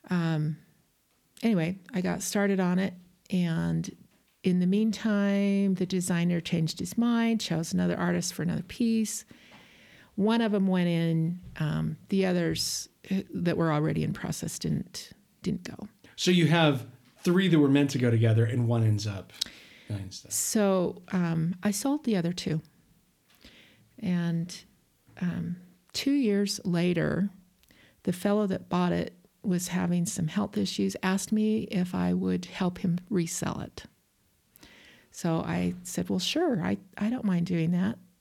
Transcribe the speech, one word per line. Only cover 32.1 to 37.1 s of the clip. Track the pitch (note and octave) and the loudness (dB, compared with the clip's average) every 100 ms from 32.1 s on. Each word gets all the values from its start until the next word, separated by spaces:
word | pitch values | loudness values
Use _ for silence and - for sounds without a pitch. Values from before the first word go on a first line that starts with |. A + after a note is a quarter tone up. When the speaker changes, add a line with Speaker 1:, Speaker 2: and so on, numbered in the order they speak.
Speaker 1:
would | F3+ F#3 F3+ F3+ | 0 0 -2 -4
help | - F3+ F3+ | -4 -4 -2
him | F#3 F3 - | -2 -2 -2
resell | G3 E3 - - - | -2 -2 -4 -6 -6
it. | - - - _ _ _ _ _ _ - - - - - _ | -10 -12 -20 _ _ _ _ _ _ -20 -20 -20 -20 -20 _
So | - F3 E3 | -4 -2 0
I | - F3 F3+ F3 | -2 -2 -2 -4
said, | - - F#3 | -8 -6 -2
"Well, | F#3+ | -2
sure, | F#3 D4+ F4 A3+ | 0 0 0 0
I, | F3+ G3+ - - | -2 -4 -6 -4
I | |
don't | G#3 | -2